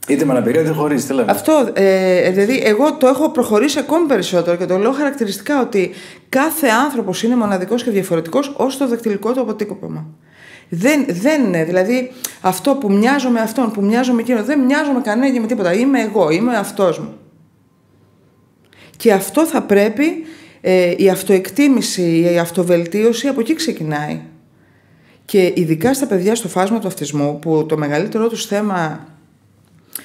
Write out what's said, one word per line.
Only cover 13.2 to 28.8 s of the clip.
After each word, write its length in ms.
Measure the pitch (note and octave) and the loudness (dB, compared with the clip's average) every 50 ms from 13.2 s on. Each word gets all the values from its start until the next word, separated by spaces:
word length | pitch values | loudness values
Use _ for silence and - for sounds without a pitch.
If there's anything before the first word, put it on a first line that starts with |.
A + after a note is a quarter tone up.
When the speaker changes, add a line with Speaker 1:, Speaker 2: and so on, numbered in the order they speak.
| B3+ B3+ | 2 0
Speaker 2:
με 100 | A#3+ A3+ | 0 0
αυτόν, 300 | A3 A3 A3 C#4 B3 G#3+ | 0 -2 -2 -2 -2 -2
που 120 | G#3+ G3+ | -2 0
μοιάζω 300 | G3+ G3+ A3+ A#3+ B3+ B3 | 0 2 2 2 2 2
με 80 | B3 A3+ | 0 0
εκείνον, 240 | A3+ A#3+ B3+ G#3+ G#3 | 0 0 0 0 0
δεν 160 | A3+ D#4 C#4+ | 0 0 2
μοιάζω 320 | B3+ B3+ C#4+ D4+ D#4 C#4+ | 2 2 2 2 0 0
με 80 | C4+ A#3+ | 0 0
κανένα 320 | - A3 G#3 A#3+ C4+ C4+ | 0 0 0 0 2 2
και 80 | B3 A#3+ | 0 0
με 60 | A3 | -2
τίποτα. 260 | G#3+ B3 G#3 F#3+ F3 F3 | -2 -2 0 0 0 2
Είμαι 260 | A3 B3 C#4 C4+ A#3+ | 2 2 2 2 2
εγώ, 280 | A3 G#3+ G3+ G#3+ E3+ D3+ | 0 0 2 2 2 2
είμαι 240 | D#3+ F3+ A#3 B3 A#3+ | 2 2 2 0 0
ο 20 | G#3 | -2
αυτός 400 | G3 - - - G3 F3 D#3 D#3+ | -2 -4 -2 0 0 0 0 -2
μου. 160 | D3+ D2 - - - _ _ _ _ _ _ _ _ _ _ _ _ _ _ _ _ _ _ _ _ _ _ _ _ _ _ _ _ _ _ - - - - | -6 -12 -14 -18 -20 _ _ _ _ _ _ _ _ _ _ _ _ _ _ _ _ _ _ _ _ _ _ _ _ _ _ _ _ _ _ -20 -20 -20 -8
Και 160 | - - A3+ | 0 2 4
αυτό 340 | G3+ F#3+ F#3+ - - D4 D#4+ | 4 4 2 0 0 0 0
θα 160 | D#4+ - - | 2 0 -2
πρέπει, 440 | - - G3+ G3+ G3+ A3+ G#3+ - D4 E4 F#4 E4 - - - - - - - _ | 0 2 4 4 4 2 2 0 0 0 -2 -4 -8 -14 -16 -20 -20 -20 -14 _
ε, 340 | - F#3 F#3 F#3 F3+ F3 - | 0 2 2 4 4 2 2
η 140 | - F#3+ F#3+ | 2 2 2
αυτοεκτίμηση, 1160 | F#3 F#3 - - G3 F#3 F#3+ - - - C#4+ C#4+ C4 A3+ - - - F#3+ F3 E3+ E3 E3 E3+ E3+ | 2 2 2 2 2 2 0 0 0 2 4 4 4 2 0 -2 -4 -2 0 2 2 2 2 2
η 60 | E3+ E3+ | 2 0
αυτοβελτίωση 880 | E3+ E3+ - F#3 F3 F3 F3 E3+ E3+ E3+ G3+ G#3 G#3+ A#3 A3 A3+ - C#4 | 0 0 -2 -2 2 2 2 2 2 0 0 2 2 2 2 0 -2 -2
από 120 | C4+ C#4 | -2 0
εκεί 140 | A3+ B3+ D#4+ | -2 -2 -2
ξεκινάει. 680 | D#4+ - - - - D#3+ D#3 D3+ D3 D3+ D3+ - D#3 - - - - _ _ _ _ _ _ _ _ _ _ _ _ _ _ _ _ _ | -2 -4 -4 -6 -4 -4 -6 -4 -4 -4 -6 -8 -10 -12 -16 -20 -20 _ _ _ _ _ _ _ _ _ _ _ _ _ _ _ _ _
Και 280 | - - G3 F#3 F3 - | 0 2 2 2 2 2
ειδικά 380 | - F3 D#3+ D#3+ D#3 F#3 B3 C4+ | 0 0 0 0 0 0 0 0
στα 120 | C4+ C#4 | 0 0
παιδιά 280 | A3+ G3+ F3+ F3+ G#3 A#3 | 0 0 0 0 0 0
στο 140 | A#3 A3+ E3+ | -2 -4 -4
φάσμα 300 | - F3+ F#3 G3+ A#3 A3 | -2 -2 0 0 0 -2
του 80 | G3+ | -4
αυτισμού, 520 | F#3 F3 - D3 C#3 D3 D3 C#3+ D3 C#3+ D3 | -6 -8 -8 -8 -6 -2 -2 -2 -2 -4 -4
που 280 | - E3 D#3+ D#3 D3+ D#3 | -2 0 0 0 0 0
το 80 | D#3+ | -2
μεγαλύτερό 520 | D#3 D3+ C#3+ D3 D3+ F#3 A3 A3 A3 A3+ A#3 | -2 -2 -2 -2 -2 -2 -2 -2 -2 -2 -2
τους 180 | A3+ - - | -4 -6 -6
θέμα 600 | - G3+ G3+ G#3+ G#3 F#3+ F3+ | -4 -4 -2 -2 -2 -2 -2